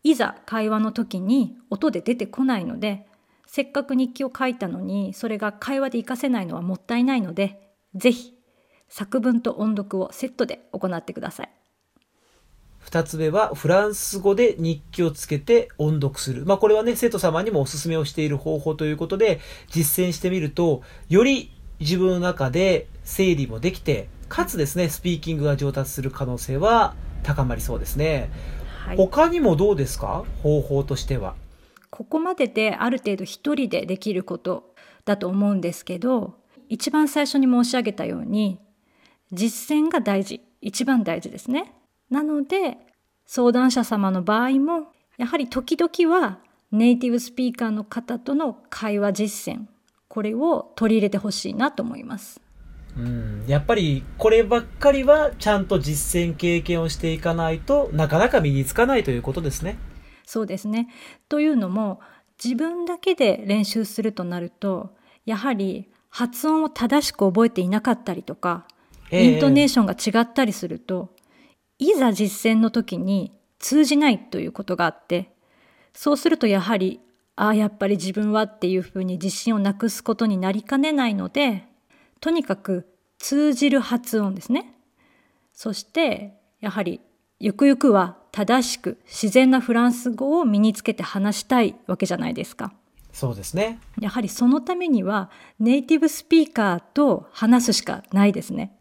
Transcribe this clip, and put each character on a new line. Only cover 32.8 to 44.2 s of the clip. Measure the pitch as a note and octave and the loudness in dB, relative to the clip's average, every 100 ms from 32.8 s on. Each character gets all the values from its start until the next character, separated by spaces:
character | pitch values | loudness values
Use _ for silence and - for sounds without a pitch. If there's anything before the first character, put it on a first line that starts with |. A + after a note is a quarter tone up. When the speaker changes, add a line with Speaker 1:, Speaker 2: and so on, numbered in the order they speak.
| A#3+ | -2
Speaker 1:
る | B3+ | -2
程 | G#3+ G3 | -4 -6
度 | |
一 | F#3 - D4 | -8 -8 -4
人 | D4 A#3+ | -2 -2
で | F3 | -4
で | D#3+ F#3+ | -4 -6
き | G#3+ | -4
る | F#3 | -4
こ | F#3+ F#3 | -4 -8
と | F#3 F3+ _ _ - _ | -6 -6 _ _ -20 _
だ | - G3+ | -4 -2
と | F#3 | 0
思 | G3 G3+ | 0 2
う | |
ん | G3 | 0
で | E3+ | -2
す | - | -8
け | - F3+ | -10 -4
ど、 | A#3+ B3+ - - _ _ _ | 0 0 -2 -12 _ _ _
一 | A#3 D4+ | -6 -2
番 | D4+ D4+ | 2 2
最 | D4+ C#4+ | 2 2
初 | C#4 | 2
に | C4 | 4
申 | B3 A#3+ | 4 4
し | B3+ | 0
上 | |
げ | A3 | -2
た | G3 - | -4 -6
よ | - | -6
う | |
に、 | - G#3 G#3 F3+ _ _ _ _ _ _ _ | -2 0 0 -4 _ _ _ _ _ _ _
実 | F3+ A3+ - - D4+ | -2 -2 -2 -2 2
践 | D#4 | 2
が | E4 | 2
大 | G#3 G3 | 0 -2
事、 | G3 - _ _ | -2 -10 _ _
一 | G#3 - B3+ | -10 -4 2
番 | B3+ | 2
大 | G3+ E3 | 2 -4
事 | F#3+ | -8
で | - | -12
す | - | -4
ね。 | C#4 - _ _ _ _ | -4 -4 _ _ _ _
な | C4+ | -2
の | D4+ D4 | 0 -2
で、 | C#4 F#4+ E4+ - _ _ _ _ _ | -2 -2 -2 -6 _ _ _ _ _
相 | - A#3+ | 2 4
談 | B3 B3+ | 6 4
者 | B3 | 2
様 | A#3 G#3+ G3 | 0 0 2
の | F#3 | 0